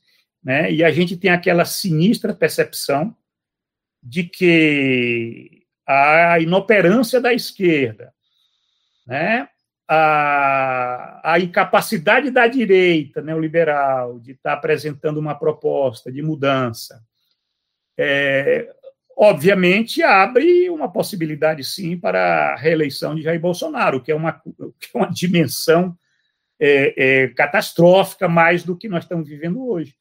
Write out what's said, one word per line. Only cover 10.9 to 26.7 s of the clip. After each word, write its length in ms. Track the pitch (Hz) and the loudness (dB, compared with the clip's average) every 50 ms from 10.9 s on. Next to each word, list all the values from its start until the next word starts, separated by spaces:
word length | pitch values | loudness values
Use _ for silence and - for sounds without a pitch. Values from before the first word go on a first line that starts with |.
| 123 123 - - - - - 156 165 | -6 -8 -12 -16 -16 -8 -2 0 0
a 60 | 175 | 0
incapacidade 920 | 185 175 175 208 185 190 - 202 175 - 226 185 147 202 214 262 277 269 | 0 0 0 -2 0 2 2 0 2 0 -4 -2 0 2 2 2 2 0
da 160 | 247 254 233 233 | 2 2 2 2
direita 760 | 254 269 226 185 190 185 185 180 170 156 143 - - 156 | 2 0 2 4 4 4 4 4 2 0 -2 -4 -8 -10
neoliberal 1000 | 143 151 160 160 160 156 151 170 165 156 147 143 139 135 131 131 123 123 123 120 | -8 -6 -6 -6 -4 -2 0 0 0 0 0 0 0 0 -2 -2 -4 -6 -10 -14
de 140 | 117 123 131 | -18 -20 -20
tá 200 | - - 151 147 | -10 -6 -6 -6
apresentando 640 | 143 - 156 156 139 - 151 147 - - 156 151 151 | -4 -2 -2 -2 -2 -4 -6 -10 -8 -6 -6 -6 -4
uma 180 | 151 151 143 | -6 -6 -6
proposta 760 | - - 156 151 - - 147 147 143 139 127 117 - - 127 | -4 -4 -4 -4 -2 -4 -4 -2 -2 -2 -2 -4 -8 -12 -14
de 120 | 123 139 151 | -10 -8 -6
mudança, 800 | 156 156 139 135 139 135 131 131 123 113 - - - - - _ _ _ _ _ _ _ _ _ _ _ _ _ _ _ _ _ _ _ - | -6 -4 -2 -2 -2 0 0 -2 -4 -6 -10 -14 -18 -20 -20 _ _ _ _ _ _ _ _ _ _ _ _ _ _ _ _ _ _ _ -6
é, 720 | 143 147 139 139 143 139 139 135 139 143 143 - - - - _ _ - - _ _ _ _ | -2 -2 0 0 0 0 0 0 0 0 -2 -2 -4 -8 -16 _ _ -20 -20 _ _ _ _
obviamente 880 | - 214 208 190 143 139 185 202 190 180 175 185 208 226 - - 294 330 | 4 4 4 4 4 2 2 2 4 4 2 2 2 0 -2 -2 0 2
abre 680 | 294 220 190 190 - 254 254 285 349 349 349 359 359 | 4 4 4 4 4 2 2 4 4 4 4 2 0
uma 220 | 339 311 285 - | -2 -6 -8 -6
possibilidade, 720 | - - - - - 180 160 151 151 147 151 156 165 147 131 | -4 -4 -6 -6 -6 -6 -6 -6 -4 -2 -2 -2 -2 -4 -8
sim, 340 | - - - - 160 180 175 | -10 -10 -8 -8 -8 -8 -6
para 560 | - 190 185 185 185 175 170 160 - 143 139 | -4 -2 0 0 2 2 2 2 0 -2 -2
a 20 | |
reeleição 600 | 135 123 160 170 156 156 143 - - 165 - 151 | -2 -2 0 0 0 0 -4 -4 -6 -8 -6 -6
de 80 | 160 147 | -6 -4
Jair 160 | 156 170 170 | -4 -4 -2
Bolsonaro, 640 | 156 180 175 - - 320 302 247 208 175 143 131 - | -2 -4 -4 -4 -6 -8 -6 -2 -2 -2 -2 -2 -4
que 80 | - | -4
é 40 | 156 | -4
uma, 180 | 151 160 165 156 | -4 -4 -6 -6
que 560 | - _ - - - - - - _ - - - | -8 _ -20 -18 -18 -18 -20 -18 _ -18 -10 -6
é 40 | 240 | -4
uma 120 | 190 - | -4 -4
dimensão, 880 | - - - 180 170 175 156 120 - - - - 160 170 185 185 175 - _ _ _ _ _ _ _ _ _ _ _ - | -4 -4 -2 0 0 0 0 0 -2 -2 0 2 2 2 2 -2 -6 -12 _ _ _ _ _ _ _ _ _ _ _ -2
é, 640 | 151 143 | 2 2